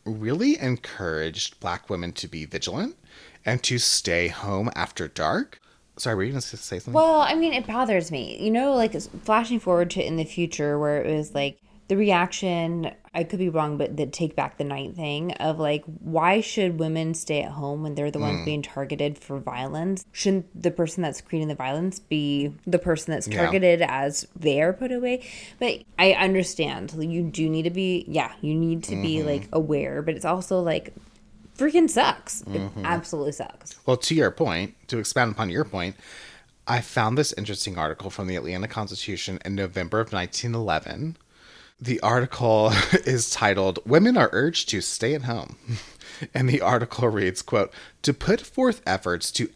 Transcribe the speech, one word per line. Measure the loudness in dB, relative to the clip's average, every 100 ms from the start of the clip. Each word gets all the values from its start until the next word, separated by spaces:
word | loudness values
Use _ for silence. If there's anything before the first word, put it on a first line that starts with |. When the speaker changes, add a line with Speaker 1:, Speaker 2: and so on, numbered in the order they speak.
| -8
Speaker 1:
really | -4 -2 2 2 2
encouraged | 0 -2 -6 -6 -4 -2 -2 -4 -8 -6
black | -6 -6 -4
women | -6 -6
to | -8 -10
be | -10 -8
vigilant | -6 -4 -4 -6 -8 -20 -20 -20 -8 -2
and | 0
to | 0 0
stay | 2 0 2 2 0
home | -2 -4 -2 -2 -2
after | -6 -6 -8
dark. | -2 0 0 -2 -10 _ _ _ -8
Sorry, | -2 0
were |
you | -2
gonna | -4
s-, | -8 -10
say | -8 -8
something? | 0
Speaker 2:
Well, | 4 6 6
I | 4 2
mean, | 2
it | 0 -2
bothers | -2 2 2 0
me. | -4 -6 -4
You | 0
know, | 2 4 4
like, | 2 0
s-, | -8 -8
flashing | 2 2 2 -2
forward | 2 4 4
to | 0 -2
in | -2
the | -4
future | -2 -4 0 0 0
where | 2 2
it | 0 0
was, | -2
like, | -2 -2 -4 _ -12 -2
the | 2
reaction, | 6 4 4 0 -2 0 0 -2 -4 -8 -8 -4
I |
could | -4 -2
be | 0
wrong, | 0 0 0
but | -2 -2
the | -4
take | -2 -4 -2
back | -4 -4
the |
night | -6 -6 -8 -8
thing | -4 -4 -4 -2
of, | -2 0
like, | 0 0 -4
why | -12 -4 2 4 4
should | 2 0 0 0
women | -2 0 -2 -4
stay | -2 -2
at | -2
home | -6 -6 -4
when | -4 -4
they're | -2
the | -2
ones | -2 -2
Speaker 1:
Mm. | -2
Speaker 2:
being | -4
targeted | -4 -6 -6 -2 -2 -4
for | -8 -8
violence? | -6 -6 -6 -4 -2 -4 -6
Shouldn't | -4 0 0 -2 -2
the | -2
person | 0 -2 0
that's | -4 -4
creating | -6 -2 -2
the | -2
violence | -2 -2 -2 -4
be | -4 -2 0 0 -2 -4 0
the | 0
person | 2 0 0
that's | -4 -2
Speaker 1:
Yeah. | 0
Speaker 2:
targeted | 2 4 6 6
as | 4 2 0 -2 -8 -2
they're | 2 4 4
put | 2 -2
away? | -2 -2 -2 -6 -16 -14 -4
But | -2 -2 -4 4
I | 6
understand. | 6 4 2 0 0 -2 -2 -8 -6
Like, | -4
you | -2
do | -2 0 0
need | 2
to | 0
be, | 0 0 0 0
yeah, | -2 -2 -4
you | -2
need | 0 2 0
to | -2 -2
be, | 0 0
Speaker 1:
Mm-hmm. | 0
Speaker 2:
like, | -2 -2
aware, | -2 0 0 -2 -4
but | -4
it's | -4 -2
also, | -2 0 0
like, | 2 0 -4 -16 -20 -20 -20 -20 -14 0
freaking | 4 6 6
sucks. | 4 2 0 -6 -10
It | -6
Speaker 1:
Mm-hmm. | -4 -4 -4 -2
Speaker 2:
absolutely | -2 -2 -4 -4
sucks. | -4 -10 -14 -20 -6 0
Speaker 1:
Well, | 2
to | 2
your | 4 4
point, | 4 0 0 -2 -8 -6
to | -4
expound | -2 2 2
upon | 2 -2
your | 0 -2
point, | -2 -4 -6 -14 -20 -20 -20 _ _ -2
I | -2
found | 0 0 2 2
this | 0
interesting | -2 -6 -6 -6 -2
article | -4 -4 -8
from | -6 -4
the | -4
Atlanta | -4 -6 -6
Constitution | -6 -8 -6 -8 -6 -6 -6 -6
in | -4
November | -4 -4 -2 -2
of | 0
nineteen | -2 -4 -4 -4
eleven. | -2 0 0 -2 -8 -8 -10 _ _ -20 -20 -20 -10
The | -4 0
article | 2 2 0 0 4 6 6 4 4
<laughs> | 4 4
is | 0 0
titled, | 2 2 4 2 0 6
"Women | 6 8 6
Are | 6
Urged | 4 2 2 -2
to | -2
Stay | -2 -2 0 0
at |
Home." | -2 -6 -6 -12 -8
<laughs> | -8 -8 -18 -18 -12 -6
And | 0 2
the | 4
article | 4 2 0 0 2
reads, | 2 0 -2
quote, | -2 0 0 -4 -20 -6
"To | -2
put | 0 2 0
forth | 0 2 2 2 0
efforts | -2 0 -2 -2
to | -4 -4